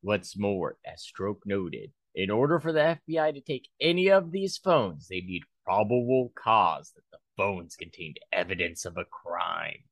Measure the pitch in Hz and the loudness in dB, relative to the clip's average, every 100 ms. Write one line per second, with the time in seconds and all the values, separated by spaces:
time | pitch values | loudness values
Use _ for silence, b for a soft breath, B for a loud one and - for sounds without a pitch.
0 | 95 104 - 98 101 98 82 - - 80 | -2 -4 -4 -4 -2 -2 -4 -8 -16 -16
1 | - - 95 101 101 98 90 - - _ | -18 -8 -6 -6 -4 -4 -4 -10 -14 _
2 | _ - 95 107 139 165 156 156 151 165 | _ -6 -2 2 2 2 0 2 2 0
3 | - 160 156 143 - 131 - _ 156 175 | -4 0 0 -2 -6 -6 -8 _ 2 4
4 | 190 196 170 185 196 - 190 160 104 76 | 6 6 4 -4 -4 -2 4 4 4 -4
5 | - 92 90 90 - _ - 95 104 123 | -8 -8 -6 -8 -10 _ 0 2 4 2
6 | 120 131 123 - - 110 90 73 78 _ | 2 0 0 -4 4 6 6 2 -8 _
7 | _ - _ - 98 95 85 - 85 - | _ -20 _ -2 -2 -2 -8 -16 -16 -14
8 | 82 - - - 87 92 85 85 90 85 | -14 -14 -6 -4 -2 -2 -4 -4 -10 -10
9 | 87 - 87 85 85 82 78 73 _ | -10 -12 -10 -6 -4 -4 -6 -12 _